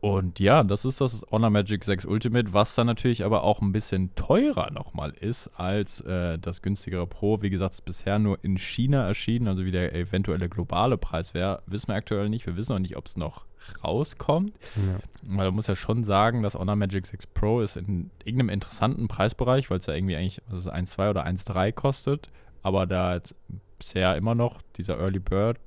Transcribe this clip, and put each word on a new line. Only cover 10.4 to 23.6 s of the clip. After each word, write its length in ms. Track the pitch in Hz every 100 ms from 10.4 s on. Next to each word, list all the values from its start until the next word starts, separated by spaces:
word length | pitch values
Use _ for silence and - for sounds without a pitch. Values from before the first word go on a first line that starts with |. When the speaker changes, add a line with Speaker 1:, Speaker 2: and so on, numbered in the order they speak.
| 87
Speaker 1:
globale 500 | - 85 85 117 170
Preis 360 | - 80 85
wäre, 280 | 87 95 95 -
wissen 240 | 101 -
wir 60 | 104
aktuell 340 | - 104 104
nicht. 160 | 110 -
Wir 100 | 87
wissen 160 | 110
auch 80 | 101
nicht, 160 | 92 -
ob's 220 | - -
noch 260 | 76 - - - - -
rauskommt. 720 | - 98 151 - - 151 202 - - -
Speaker 2:
Ja. 220 | 95 95 - -
Speaker 1:
Weil 240 | - 98 95
man 80 | 95
muss 120 | 110
ja 80 | 98
schon 300 | - 113 110
sagen, 380 | 98 110 120
das 120 | 104 -
Honor 220 | 92 104
Magic 280 | 101 98 92
sechs 220 | - -
Pro 320 | - 104 120
ist 160 | 104 -
in 340 | 95 92 87 -
irgendeinem 260 | - 123 120
interessanten 580 | 98 - - 110 - 113
Preisbereich, 600 | - 101 - 123 131 135
weil's 180 | 92 -
ja 80 | 76
irgendwie 200 | 95 80
eigentlich, 260 | 90 - -
was 120 | 92
ist, 100 | 92
eins 220 | - 90
zwei 180 | - 98
oder 160 | 98 78
eins 180 | 92
drei 300 | - 92 98
kostet, 560 | 110 135 139 - 147 - - - -
aber 220 | 95 95 92
da 300 | 92 90 87
jetzt 200 | - - - 92